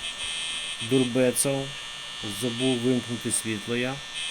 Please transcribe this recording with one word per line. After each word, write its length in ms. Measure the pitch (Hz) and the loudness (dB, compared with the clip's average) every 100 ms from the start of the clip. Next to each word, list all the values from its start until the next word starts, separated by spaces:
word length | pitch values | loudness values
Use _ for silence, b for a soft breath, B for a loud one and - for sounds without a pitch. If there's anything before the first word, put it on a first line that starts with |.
| - - - - - - - - 113 | -6 -6 -6 -4 -4 -4 -6 -6 2
Дурбецов. 800 | 131 123 123 127 120 143 139 139 - - - - - 107 101 | 4 4 6 4 6 2 0 -2 -8 -10 -10 -10 -8 -6 -2
Забув 360 | 123 117 131 123 | -2 2 2 4
вимкнути 540 | 123 127 113 117 117 | 4 2 2 -4 0
світло 440 | - 113 107 104 120 | 0 0 -4 -2 0
я. 200 | 127 139 - - - | 0 -4 -8 -8 -6